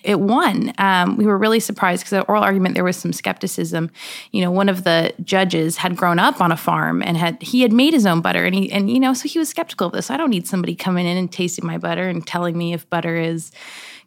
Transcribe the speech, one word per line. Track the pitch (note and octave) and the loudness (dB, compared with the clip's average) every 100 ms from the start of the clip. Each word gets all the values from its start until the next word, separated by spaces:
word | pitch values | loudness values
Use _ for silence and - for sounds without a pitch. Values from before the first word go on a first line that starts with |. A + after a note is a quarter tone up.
it | - G3 | 0 0
won. | G3+ B3 E4 F3+ - - | 2 2 2 0 -2 2
Um, | G3 F#3 F3+ - | 2 4 2 2
we | G#3+ | 2
were | G3 | 4
really | G#3+ A3+ | 4 2
surprised | - G#3+ F#3 F3+ | 0 0 0 0
'cause | - | -2
the | G3 | -2
oral | - G#3 | 2 2
argument, | G3+ G3 F#3 | 4 2 2
there | - | 0
was | F3+ F3+ | 0 -2
some | E3+ | -4
skepticism. | E3+ G3 F#3 G3 - E3 E3 E3 - - - - | -4 -4 -4 -6 -4 -4 -4 -4 -8 -16 -16 -6
You | G3+ | -2
know, | F3+ | 0
one | F#3 G3 | 2 2
of | F#3 | 2
the | F3+ E3 E3 - | 2 2 2 -4
judges | E3+ F#3+ F#3+ E3+ D#3+ E3 | -2 0 2 0 -2 -2
had | F#3 | -4
grown | F3 F3+ E3+ | 0 0 4
up | A#3 C#4+ | 2 2
on | F3+ | 0
a | E3 | 0
farm | - D#3+ D#3 A#2+ | 0 0 0 -2
and | - E3+ | 0 0
had, | E3+ - | -2 -4
he | - B3 | -2 2
had | B3 | 4
made | A3+ C#4 | 6 4
his | D#4+ G3+ | 4 4
own | E3 | 4
butter, | F3 F3 | 2 2
and | F3 | 2
he, | F#3+ F#3+ | 0 0
and, | G3+ G3+ | -2 0
you | B3 | 2
know, | C4 | 2
so | C4 D4 | 0 -2
he | E4 | -4
was | D#4 | -4
skeptical | - E4 - F3 | -4 -8 -4 -4
of | |
this. | - - | -4 -4
"I | C4+ | -2
don't | D#4+ | 0
need | F#3+ E3+ | 0 -2
somebody | F#3+ E3+ | -4 -4
coming | E3+ F#3+ F3+ F3 | -4 -2 0 0
in | F3+ | -2
and | F3 | -4
tasting | - F3+ E3+ E3+ | -4 -4 -4 -6
my | E3 | -6
butter | E3+ E3+ F#3 | -4 -4 -4
and | F3 D#3+ | -4 -6
telling | F3 F3 E3+ | -4 -2 -2
me | E3+ | -4
if | E3+ - | -6 -6
butter | E3+ E3 E3 | -4 -2 -2
is | E3 E3 D#3+ - - - - - | -2 -4 -8 -16 -20 -20 -20 -20